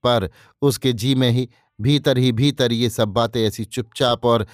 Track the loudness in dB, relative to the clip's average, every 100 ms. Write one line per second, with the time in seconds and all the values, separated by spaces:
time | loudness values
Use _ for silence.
0 | 0 0 -2 _ _ _ -2 0 -2 -2
1 | -2 0 2 0 -2 _ _ _ 0 0
2 | 2 2 2 2 0 0 -2 0 -2 -2
3 | -2 0 -2 0 -2 -4 -10 -8 -10 -2
4 | -2 0 2 2 0